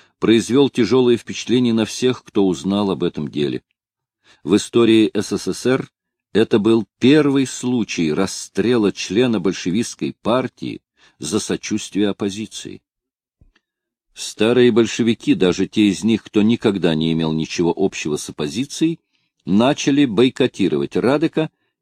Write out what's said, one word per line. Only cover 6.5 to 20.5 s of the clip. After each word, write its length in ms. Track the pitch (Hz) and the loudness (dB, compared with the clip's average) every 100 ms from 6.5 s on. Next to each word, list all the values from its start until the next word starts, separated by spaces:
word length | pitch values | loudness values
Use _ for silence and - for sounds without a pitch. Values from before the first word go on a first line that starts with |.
| 113 | 2
был 300 | 104 113 101 _ | 4 2 0 _
первый 480 | 120 156 143 139 131 | 4 4 4 0 -2
случай 640 | - 127 127 101 - 80 | -4 -4 -2 -4 -2 -2
расстрела 800 | 76 95 - - - 104 123 101 | 0 -4 -6 -8 -4 0 2 0
члена 480 | - - 98 127 107 | -2 -4 0 0 0
большевистской 760 | 92 85 90 95 113 - 71 - | -2 -4 -4 -4 -4 -6 -10 -6
партии 640 | 101 127 123 - 62 53 - _ _ _ | -2 -2 -4 -10 -12 -12 -18 _ _ _
за 200 | 76 104 | -6 -6
сочувствие 720 | - 90 - 104 - 95 104 | -4 -6 -4 -6 -6 -2 -2
оппозиции. 720 | 90 104 98 107 - - - _ _ _ _ _ _ _ _ _ _ _ _ _ | -2 -6 -6 -12 -14 -16 -18 _ _ _ _ _ _ _ _ _ _ _ _ _
Старые 580 | - - - 110 123 123 | -16 -16 -2 2 4 4
большевики, 640 | 110 113 - 117 113 - 107 | 4 0 0 -2 0 -2 2
даже 320 | 90 85 95 | 2 2 -2
те 220 | - 104 | 2 2
из 140 | 90 | 2
них, 200 | 107 107 | 0 -2
кто 180 | - 107 | 0 0
никогда 540 | 104 117 113 98 82 80 | 2 2 0 0 0 0
не 180 | 80 | 0
имел 200 | 80 80 | 0 -2
ничего 380 | 80 78 - 85 - | -2 -4 -2 -2 0
общего 420 | 95 - 78 76 | -2 -4 -6 -6
с 100 | - | -8
оппозицией, 680 | - 76 82 143 - 160 165 _ _ _ _ - | -8 -6 -6 -8 -2 -2 -4 _ _ _ _ -2
начали 600 | 98 123 - - 139 139 | 2 2 0 0 2 2
бойкотировать 920 | 98 127 - 123 | 2 2 2 -2